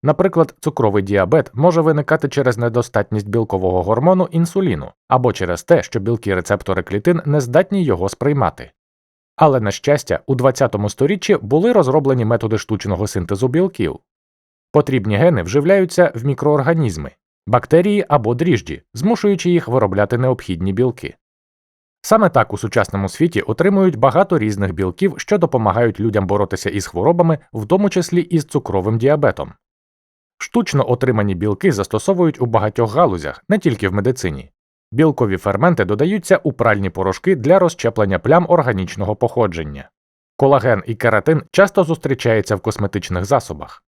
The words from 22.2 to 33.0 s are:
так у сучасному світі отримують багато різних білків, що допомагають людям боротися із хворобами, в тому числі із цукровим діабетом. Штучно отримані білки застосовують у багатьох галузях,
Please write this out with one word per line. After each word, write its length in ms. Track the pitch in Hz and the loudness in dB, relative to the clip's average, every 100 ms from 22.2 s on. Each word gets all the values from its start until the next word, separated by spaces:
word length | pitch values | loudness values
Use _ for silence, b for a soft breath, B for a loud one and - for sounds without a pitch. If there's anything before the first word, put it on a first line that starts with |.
| 196 | 4
так 240 | 127 110 | 2 0
у 40 | 104 | -4
сучасному 520 | 110 113 98 98 95 | -2 -2 -2 -2 -6
світі 320 | - 165 110 | -2 0 0
отримують 540 | - 113 180 196 185 131 | -4 0 2 4 2 2
багато 420 | 135 143 196 165 | 2 2 2 2
різних 360 | 107 101 98 | 0 -2 -4
білків, 400 | 80 95 87 196 135 | -2 -4 -2 -4 -4
що 200 | - 208 | -2 0
допомагають 600 | 165 127 107 107 117 107 | 0 2 0 2 0 0
людям 280 | 110 104 95 | -2 0 0
боротися 420 | 104 98 95 101 | 0 -2 -4 -4
із 180 | 101 92 | -6 -6
хворобами, 520 | 87 113 170 165 156 b | -2 0 2 2 0 b
в 120 | 117 104 | -10 -2
тому 240 | 185 202 | 0 2
числі 320 | 185 170 175 | -2 -2 -2
із 240 | 160 165 147 | 0 -2 -2
цукровим 520 | 139 - 95 95 113 | -4 -2 -2 -2 0
діабетом. 560 | 127 151 139 - 71 - _ _ _ _ _ _ _ _ | 2 2 0 -2 -10 -12 _ _ _ _ _ _ _ _
Штучно 540 | - 233 202 143 - | -4 -2 0 -2 0
отримані 440 | 123 127 110 101 90 | 0 0 0 0 -2
білки 360 | 104 98 196 | -2 0 0
застосовують 680 | 110 98 110 - 185 170 - | 0 -2 -2 -2 0 0 0
у 40 | 123 | -2
багатьох 500 | 113 107 - 113 | 0 0 -2 -2
галузях, 480 | 117 | 2